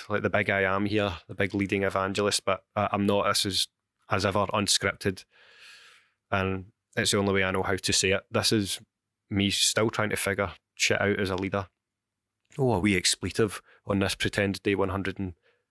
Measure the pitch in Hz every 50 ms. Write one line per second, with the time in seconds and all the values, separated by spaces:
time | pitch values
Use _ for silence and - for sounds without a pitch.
0 | - - 104 104 101 104 - 104 104 104 101 98 98 95 95 98 104 101 101 104
1 | 101 101 90 - - - 107 - 101 98 - 101 101 92 104 98 98 95 95 98
2 | 95 95 101 101 104 104 98 - - - 95 92 _ _ - 107 104 95 - 101
3 | 101 101 101 101 95 101 101 - - 104 92 90 - - _ _ _ _ _ _
4 | _ - 107 98 92 104 92 104 101 92 - 107 104 92 - - - 98 - -
5 | - 101 95 - - _ _ - - - - - - - - - - - - -
6 | _ _ _ _ _ - - 98 95 95 95 95 92 - _ _ _ _ - -
7 | 110 - - 104 98 101 98 98 95 92 92 95 92 - 95 92 - - 98 -
8 | - 92 95 95 - _ - 113 107 - 117 113 101 95 - - - _ _ _
9 | _ _ _ _ _ - 107 98 98 101 95 - - - - 110 110 117 - -
10 | 107 104 101 - - 98 98 98 101 95 - - _ _ _ - - - 113 101
11 | 98 98 101 - 104 92 98 92 98 95 87 101 95 - _ _ _ _ _ _
12 | _ _ _ _ _ _ _ _ _ _ - - 135 127 117 92 85 104 98 90
13 | - - - - - 95 - - 113 101 - - - _ - _ - - 101 98
14 | 98 95 - - - 107 - - 101 98 98 - - 107 101 95 98 95 95 98
15 | 95 95 95 - 98 92 87 _ _ _ _ _ _ _